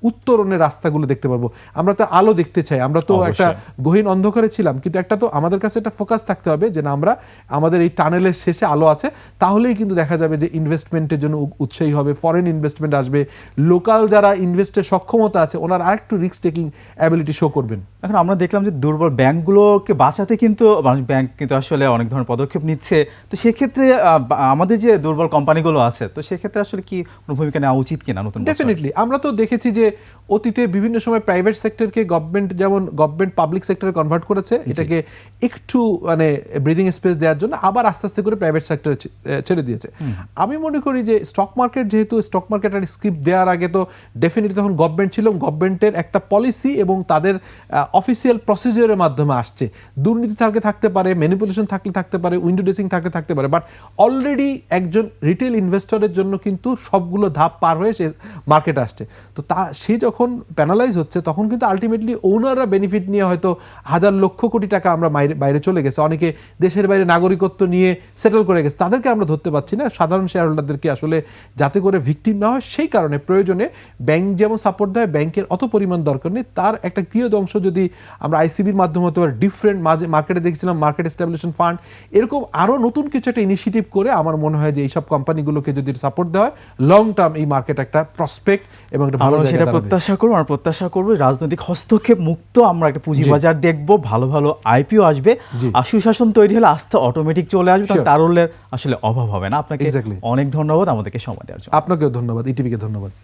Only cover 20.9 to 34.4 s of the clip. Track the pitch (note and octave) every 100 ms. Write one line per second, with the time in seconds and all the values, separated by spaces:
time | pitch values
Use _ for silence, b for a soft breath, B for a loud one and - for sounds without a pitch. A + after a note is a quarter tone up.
20.9 | C3 B2 C3+ C3 - C#3 C3+ C3 D3+ C#3
21.9 | A#2 A#2 C3 B2 A#2+ C#3 F3+ D#3 D#3 -
22.9 | E3 D3 B B G3 A#3 A3+ C4+ C4+ C4
23.9 | B3+ F3+ D#3+ A#2+ D3 C3+ C#3 F3+ A3+ A#3
24.9 | G#3 D3 D#3 E3 D#3 C#3+ D#3 D#3+ D3+ A#2+
25.9 | - G#2 - D3 F3+ G#3 G#3 G3+ G3 F#3
26.9 | F#3 E3+ - - C#3 D3+ D3 C#3 C3 C3
27.9 | D#3+ - G2 G#2 - - D4+ C4+ F#3 C#3+
28.9 | E3+ A#3 C4+ C#4+ G#3+ A3 A#3+ B3 G#3+ A3
29.9 | G#3 B B - G3+ A#3 G#3+ A#3+ F#3 G#3+
30.9 | A3+ A3+ A3+ A3 F3+ F#3 G#3+ A3 G#3+ A3+
31.9 | A3+ G#3 E3+ D#3 F#3 G3 F3+ G3 G3 F#3+
32.9 | D3 D#3 D3+ G3 - D#3+ F3+ - F#3 F#3+
33.9 | E3+ D#3 E3 - G3